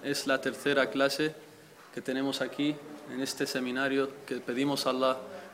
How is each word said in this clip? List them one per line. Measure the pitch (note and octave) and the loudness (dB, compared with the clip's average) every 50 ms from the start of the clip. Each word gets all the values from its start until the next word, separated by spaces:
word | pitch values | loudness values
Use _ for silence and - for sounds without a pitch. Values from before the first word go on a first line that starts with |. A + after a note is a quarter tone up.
| - | -4
es | C3+ C#3 - - | -4 -2 -2 2
la | C3+ C3+ C3 | 2 2 2
tercera | - C3+ A#2 - - C#3+ C#3+ C#3 B2+ - | 2 -2 -4 0 0 2 4 4 4 4
clase | - C3+ C#3 C#3 C#3 - D3+ D#3 D#3 - - - - - - - - - - - - | 4 4 4 4 4 2 0 0 -2 -6 -14 -20 -20 -20 -20 -20 -20 -20 -20 -12 -12
que | B2 | -8
tenemos | - C#3 C3 C3+ C#3 C#3 C3 - | -6 -4 -2 0 0 0 0 0
aquí | C3 B2 - - C#3+ D3+ D3+ D3 - - - - - - | -2 -4 0 0 0 0 0 -2 -8 -12 -14 -14 -12 -8
en | B2+ B2+ | -6 -4
este | C3+ C3 - - C#3+ | -4 -4 -2 -2 -2
seminario, | - - C3 B2+ B2+ B2 C3 C#3 C3+ C3+ C#3 C3+ C3+ - - - | 0 0 -2 -2 0 0 0 2 2 4 2 2 0 -4 -10 -8
que | - B2+ | -6 -6
pedimos | A#2+ - - A#2+ B2+ C#3 D3 C#3 C3+ - | -4 -4 -2 0 2 2 2 2 2 2
a | C3 | 0
Allah | B2+ C3 C3 C3 B2+ - - - - - - - | 2 4 4 4 2 2 -4 -10 -12 -12 -14 -14